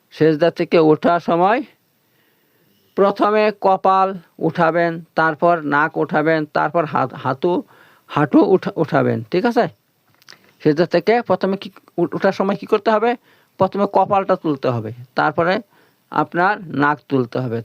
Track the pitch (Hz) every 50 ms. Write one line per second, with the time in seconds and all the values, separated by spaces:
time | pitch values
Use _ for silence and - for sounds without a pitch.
0 | _ _ - - 151 160 160 147 170 165 - - 175 - - 170 160 156 156 147
1 | - - 170 170 - - 175 170 180 196 226 262 247 - _ _ _ _ _ _
2 | _ _ _ _ _ _ _ _ _ _ _ _ _ _ _ _ _ _ - -
3 | 196 196 196 - - 208 214 214 214 208 208 - - 196 190 190 - 190 190 190
4 | 190 190 196 180 - _ _ - - 165 - 175 170 160 160 170 170 170 165 170
5 | 165 _ - - 160 160 156 - 175 170 175 165 151 143 143 147 151 160 - 160
6 | 156 - 175 156 151 160 160 160 151 147 - 160 156 151 147 170 156 151 135 131
7 | 131 127 - - - 131 135 135 - 175 175 285 - _ _ - - _ _ _
8 | _ - - 143 151 143 - 311 208 202 190 175 - 190 - - 160 - 160 139
9 | 127 123 117 113 117 - - 180 214 240 233 247 208 165 - _ _ _ _ _
10 | _ _ _ _ _ - - _ _ _ _ _ - 156 147 147 180 151 - 175
11 | - - 220 240 233 - 185 180 - 190 196 190 - 196 - - _ _ _ -
12 | 170 147 - 160 - 196 190 - 196 196 202 190 - - 214 208 - 233 220 214
13 | 220 240 240 - _ _ _ _ _ _ _ - 190 185 - 196 202 202 - 196
14 | 190 190 208 196 190 190 190 185 - 165 143 135 - 135 120 117 107 107 120 120
15 | 127 - - - 151 151 147 - 165 175 190 226 226 _ _ _ _ _ _ _
16 | _ - - - 151 - - 170 180 196 208 202 196 151 - 139 143 143 151 143
17 | _ - 143 131 123 117 - 131 127 127 113 113 110